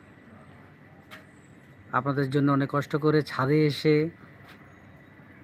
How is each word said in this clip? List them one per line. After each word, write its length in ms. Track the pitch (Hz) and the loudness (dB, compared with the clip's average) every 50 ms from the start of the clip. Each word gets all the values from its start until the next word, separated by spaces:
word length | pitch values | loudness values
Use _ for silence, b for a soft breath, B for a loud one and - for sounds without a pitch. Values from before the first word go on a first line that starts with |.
| - - - - - - - - - - - - - - - - - - - - - - - - - - - - - - - - - - - - - - | -10 -18 -20 -20 -20 -20 -20 -20 -20 -20 -20 -20 -20 -20 -20 -20 -20 -20 -20 -20 -20 -20 -20 -20 -20 -20 -20 -20 -20 -20 -20 -20 -20 -20 -20 -20 -14 -6
আপনাদের 380 | - 127 127 139 135 139 139 131 | -6 -4 -4 -2 -2 -2 -2 -2
জন্য 220 | 135 147 139 143 | 0 0 2 2
অনেক 160 | 139 135 139 135 | 2 0 0 -2
কষ্ট 240 | - 143 135 - - | -2 -4 -4 -4 -4
করে 260 | 147 147 151 151 151 | 0 2 2 2 2
ছাদে 440 | 143 - - - 131 131 151 156 156 | 0 -2 -4 -4 0 2 2 2 2
এসে 420 | 147 135 - - 156 151 151 156 165 - - - - - - - - - - - - - - - - - - - - - - - - - - | 2 0 0 2 2 2 2 0 -2 -6 -12 -20 -20 -20 -20 -20 -20 -20 -20 -20 -20 -20 -20 -20 -20 -20 -20 -20 -20 -20 -20 -20 -20 -20 -20